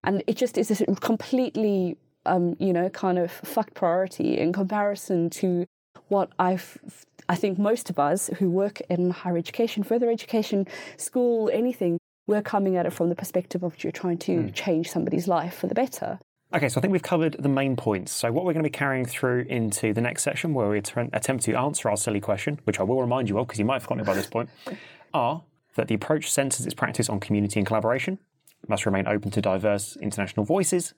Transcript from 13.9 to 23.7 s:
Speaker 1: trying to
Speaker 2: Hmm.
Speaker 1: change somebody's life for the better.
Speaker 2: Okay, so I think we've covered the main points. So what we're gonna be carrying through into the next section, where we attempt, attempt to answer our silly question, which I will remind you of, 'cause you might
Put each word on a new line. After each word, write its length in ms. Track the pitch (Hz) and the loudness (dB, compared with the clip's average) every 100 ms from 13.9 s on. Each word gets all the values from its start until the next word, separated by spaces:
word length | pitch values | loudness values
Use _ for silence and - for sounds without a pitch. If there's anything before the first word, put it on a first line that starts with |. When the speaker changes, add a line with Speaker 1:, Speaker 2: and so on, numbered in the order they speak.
Speaker 1:
trying 260 | - 180 170 | -4 -2 -2
to 240 | - 175 | 0 0
Speaker 2:
Hmm. 60 | 165 | 0
Speaker 1:
change 400 | - - 160 165 | -4 0 0 0
somebody's 380 | 175 - 175 175 | -2 0 0 2
life 260 | 175 165 | 0 0
for 140 | - 185 | -4 -2
the 60 | |
better. 440 | - 262 - - 190 _ _ _ | 0 -2 -2 -8 -8 _ _ _
Speaker 2:
Okay, 160 | 175 143 | 0 2
so 100 | 131 | 2
I 40 | |
think 100 | 185 | 2
we've 100 | 185 | 0
covered 340 | - 175 160 - | 2 2 2 0
the 100 | 139 | 2
main 280 | 135 135 127 | 2 2 0
points. 340 | - 98 - | 0 0 -2
So 200 | - 120 | -2 0
what 120 | 120 | 0
we're 80 | 180 | 0
gonna 120 | 160 | 0
be 60 | 151 | 0
carrying 340 | 135 143 131 123 | 0 0 0 -2
through 400 | - 127 123 127 | 0 2 2 0
into 460 | 127 113 101 113 | 0 0 0 0
the 60 | 107 | 2
next 240 | 117 - | 0 0
section, 280 | - 147 170 | -2 -2 -2
where 160 | 139 104 | 2 2
we 100 | 104 | 2
attempt, 360 | 98 - 120 131 | 0 -4 -2 -2
attempt 280 | - 131 | -2 -2
to 100 | - | 0
answer 340 | 117 135 139 117 | 0 0 0 -2
our 80 | 104 | 0
silly 240 | - 104 | 0 -2
question, 380 | 101 101 - 147 | 0 -2 -2 -4
which 160 | - - | -2 0
I 20 | |
will 180 | 95 131 | 2 2
remind 280 | 127 127 117 | 2 0 0
you 100 | 101 | 0
of, 80 | 127 | -2
'cause 120 | - | 0
you 40 | |
might 100 | 104 | 0